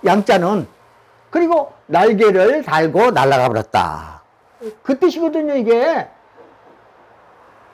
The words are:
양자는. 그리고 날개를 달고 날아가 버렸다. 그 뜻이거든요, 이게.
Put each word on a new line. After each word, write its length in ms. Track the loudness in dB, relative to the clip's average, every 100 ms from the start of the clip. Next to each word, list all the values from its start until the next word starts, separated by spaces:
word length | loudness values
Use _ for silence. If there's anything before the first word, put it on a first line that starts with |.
| -2
양자는. 640 | 0 2 0 0 -4 -6 _ _ _ _ _ _
그리고 440 | -2 0 0 -2 -12 -4
날개를 760 | 0 2 4 2 4 2 0
달고 480 | -2 -2 0 2 2
날아가 380 | 2 2 2 0
버렸다. 720 | -2 -2 -2 -2 -6 -14 -20 _ _ _ -18 -18 -14
그 140 | -6 0
뜻이거든요, 580 | 0 0 -4 -4 -4 -4
이게. 520 | 0 0 0 -4 -8 _ _ _ -20 _ _ _ _ _ _ _ _ _ _ _ _